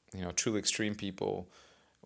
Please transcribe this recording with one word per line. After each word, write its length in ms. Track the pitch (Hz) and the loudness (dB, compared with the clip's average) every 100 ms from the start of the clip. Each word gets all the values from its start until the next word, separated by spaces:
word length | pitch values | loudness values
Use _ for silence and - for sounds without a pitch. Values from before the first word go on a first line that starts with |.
| - | -14
you 80 | 95 | -8
know, 80 | 90 | -4
truly 280 | 90 - 107 | -2 0 2
extreme 360 | 98 - 107 | 4 4 2
people 540 | 104 101 95 101 98 95 - - - - _ | 0 -4 -2 -2 -2 -6 -14 -20 -20 -20 _